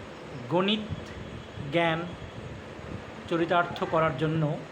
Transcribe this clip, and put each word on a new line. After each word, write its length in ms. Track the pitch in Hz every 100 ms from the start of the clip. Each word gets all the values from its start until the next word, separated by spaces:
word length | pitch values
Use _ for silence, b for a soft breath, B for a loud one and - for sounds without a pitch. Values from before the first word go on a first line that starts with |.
| - - - - -
গণিত 300 | 170 196 220 214 - - - - - - - 143
জ্ঞান 300 | 165 170 160 175 180 - - - - - - - - - - -
চরিতার্থ 560 | 170 170 175 170 -
করার 340 | 180 165 160 139
জন্য 400 | 156 160 147 147 -